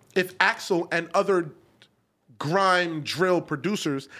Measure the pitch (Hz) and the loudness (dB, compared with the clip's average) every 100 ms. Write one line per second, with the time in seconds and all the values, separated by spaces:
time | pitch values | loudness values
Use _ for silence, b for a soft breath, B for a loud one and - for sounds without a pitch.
0 | _ 196 180 - 190 226 - 175 170 165 | _ -4 -4 0 0 0 -2 -2 0 -4
1 | 170 196 190 185 160 - _ _ _ _ | -2 -2 2 0 -2 -12 _ _ _ _
2 | _ _ _ 117 143 190 190 180 175 156 | _ _ _ -10 -2 2 4 4 2 -4
3 | 127 147 185 175 - 147 170 208 156 139 | -6 0 2 2 0 -6 -4 -2 -2 -4
4 | - | -8